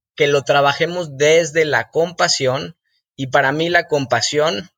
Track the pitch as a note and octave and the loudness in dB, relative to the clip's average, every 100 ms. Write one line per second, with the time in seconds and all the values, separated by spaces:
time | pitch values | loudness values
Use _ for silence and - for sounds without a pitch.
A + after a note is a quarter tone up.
0 | _ - D3 C#3+ C3+ C#3+ C#3 - E3 F3 | _ -2 0 2 2 2 2 0 -4 -4
1 | D#3+ C3+ D3 D#3+ D#3+ D#3+ D#3 B2 A#2 D3 | -8 0 2 4 2 0 0 0 -2 -2
2 | E3+ E3+ F3 - C3 C3+ E3+ - _ _ | -2 0 -2 0 0 -2 -6 -14 _ _
3 | _ - C3+ C#3+ C3+ D3 E3+ F3 E3+ D3 | _ -10 -2 2 2 0 0 0 0 -2
4 | C3 A#2 - D3 D#3 G3 - | 0 -2 0 0 0 -2 -10